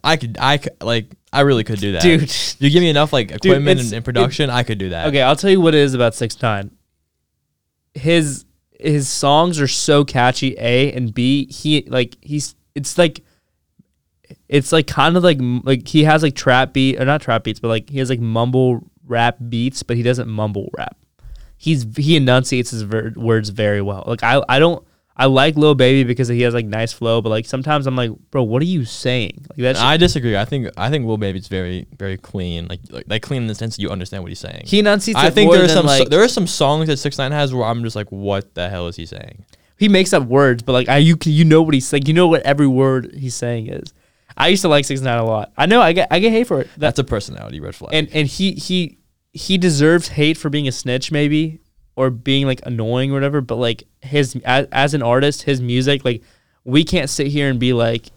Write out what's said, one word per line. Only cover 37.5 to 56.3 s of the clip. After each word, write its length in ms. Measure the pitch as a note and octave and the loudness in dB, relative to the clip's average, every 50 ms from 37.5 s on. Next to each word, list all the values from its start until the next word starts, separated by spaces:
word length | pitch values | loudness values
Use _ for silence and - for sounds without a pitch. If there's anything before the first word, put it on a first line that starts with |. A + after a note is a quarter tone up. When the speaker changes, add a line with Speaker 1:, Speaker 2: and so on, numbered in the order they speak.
| B2+ | -2
Speaker 1:
where 120 | B2+ A2+ | -2 -2
I'm 180 | A2 A#2 A#2 A#2 | -2 -2 -4 -6
just 120 | A2+ - | -6 -6
like, 160 | G#2+ G#2 - | -8 -8 -8
"What 440 | - G2 G2 G2+ G2+ G2 G2 _ _ | -10 -8 -4 -4 -4 -4 -4 _ _
the 140 | E2+ F2 F2+ | -8 -8 -6
hell 180 | G2 F2+ F2 | -6 -8 -8
is 80 | E2+ F2 | -8 -10
he 100 | - E2 | -12 -14
saying?" 400 | E2 - F#2+ - - - G2 - _ _ _ _ _ _ | -14 -14 -16 -16 -18 -20 -20 -20 _ _ _ _ _ _
Speaker 2:
He 120 | _ G#3 G#3 | _ 2 4
makes 240 | G3+ F#3 F#3+ F#3+ - | 4 4 4 4 2
up 100 | E3 C3 | 2 2
words, 400 | A#2 B2 C#3 C#3+ C3 B2 A#2 A2+ | 2 4 4 4 4 2 0 -2
but, 80 | C3+ | 0
like, 180 | B2+ B2+ B2+ A2 | 0 0 2 2
I, 80 | C3 | 4
you 200 | C#3+ D3+ E3 E3+ | 6 6 6 4
can, 160 | D#3+ - D#3+ D3+ | 2 2 0 4
you 100 | D3+ E3 | 4 6
know 180 | D#3 D3+ D#3+ | 6 6 6
what 120 | E3 D#3 D3 | 6 4 2
he's, 180 | C3 B2 - | 0 0 0
like, 160 | - C#3+ C3+ | -2 -2 0
you 60 | D3+ D#3 | 2 4
know 140 | E3+ F3+ | 4 4
what 140 | E3 E3 D3+ - | 4 4 2 2
every 240 | C#3 C#3+ C#3+ D3 | 0 2 2 2
word 460 | C3+ B2+ B2+ C3+ C3+ C3 C3 B2+ - - | 2 4 2 2 2 2 -2 -4 -8 -12
he's 220 | C#3+ C3+ B2+ A#2 | -12 -10 -10 -8
saying 320 | - B2 A#2+ A#2+ A#2 A2 | -6 -6 -6 -6 -6 -8
is. 260 | - - - - - _ _ _ _ _ _ _ _ - | -8 -10 -12 -14 -16 _ _ _ _ _ _ _ _ -4
I 100 | - C#3+ | -2 0
used 140 | E3+ G3 F#3+ | 2 2 2
to 80 | G3 E3+ | 2 2
like 160 | D3+ D3 C#3 | 2 2 0
six 160 | - C#3 C3 | -2 -6 -4
nine 180 | C3 C3 A#2+ A#2+ | -4 -2 -2 -2
a 60 | A2+ | -2
lot. 260 | A2+ A2 G#2+ G2+ _ _ | -2 -2 -4 -6 _ _
I 80 | - C#3+ | -2 2
know 160 | E3+ A3 B3 | 4 4 4
I 100 | G#3+ E3 | 4 4
get, 160 | E3+ F#3 D#3+ - | 4 2 0 0
I 100 | D#3 F3+ | 0 0
get 120 | G3+ A3+ | 2 2
hate 160 | A3 A3+ A#3+ | 2 0 0
for 140 | - F3+ C3+ | 0 -2 -4
it. 80 | B2 - _ | -4 -6 _
That 40 | - | -4
Speaker 1:
That's 200 | D3+ D3+ C3+ D3 | -4 -2 -2 -2
a 40 | C3 | -4
personality 560 | - A#2+ G2+ - - C#2 - - G#1+ B1+ D#2 | -2 -4 -6 -6 -8 -14 -14 -14 -14 -12 -12
red 160 | - - - | -12 -12 -14
flag. 180 | - - - - | -14 -10 -4 -2
Speaker 2:
And, 140 | D#3 D#3 D3+ - | -2 -2 -2 -2
and 140 | D#3 D3+ | -2 -2
he, 260 | C3+ - - F#3+ G3 - | -2 -2 -2 -4 -2 -4
he, 440 | D3 - - F#3 F#3 F3 D3 _ _ _ _ _ _ _ _ _ | -6 -6 -4 -4 -4 -4 -6 _ _ _ _ _ _ _ _ _
he 240 | D3 - - F#3+ | -14 -2 0 0
deserves 500 | F#3 F3+ F3+ D3+ C#3 D3 D#3 E3+ F3 E3+ | 2 2 2 2 4 4 4 4 2 0
hate 300 | - - D3+ D3 D#3 D#3+ | -2 -2 0 0 0 0
for 120 | - - D3+ | -2 -4 -4
being 200 | C#3+ D3+ D3 C3+ | -4 -2 -4 -4
a 20 | |
snitch, 400 | B2+ - - B2+ B2 C3 - - | -6 -6 -6 -4 -4 -4 -4 -4
maybe, 480 | D#3+ D3 D3 D3 D3+ D3+ D#3+ D#3+ D#3 - _ _ _ _ _ _ _ | -2 0 0 0 0 0 -2 -4 -8 -14 _ _ _ _ _ _ _
or 120 | - C3 C3 | -2 -2 -2
being, 360 | B2 A2+ - C#3 C3+ C#3 C#3 | -2 -4 -4 -2 0 0 0
like, 160 | C3+ B2+ - - | 0 -2 -4 -6
annoying 460 | - B2 A2+ A2 A2+ A#2+ B2+ C3 C#3 | -8 -6 -4 -4 -2 -2 -2 -2 -2
or 40 | C#3 | -2
whatever. 260 | C#3 C#3 C#3+ D3 D3 | -2 -2 -2 -2 -2
But, 160 | C3 A#2 A#2 | -4 -4 -4
like, 260 | A#2 B2+ A#2 A2+ - - _ _ _ | -2 -2 -2 -4 -6 -12 _ _ _
his, 400 | - C3 C#3+ D3 C#3 A#2 - B2 - | -14 -4 0 0 0 0 -4 -8 -2
as, 220 | B2+ B2+ C#3 C#3 - | 0 0 0 0 0
as 220 | - C3 C#3 C#3+ C#3+ | 0 0 0 0 0
an 100 | C#3+ A2+ | -2 0
artist, 400 | A#2 A#2+ C3 C#3+ C#3+ C#3+ - - | 2 2 2 2 0 -2 -2 -4
his 180 | D3 C#3 B2+ | -4 -2 -2
music, 440 | B2 A#2+ B2 B2+ B2+ C#3 C#3+ C3 - | -2 -2 -2 0 0 0 -2 0 -2
like, 180 | B2+ A#2 - _ _ | -4 -4 -4 _ _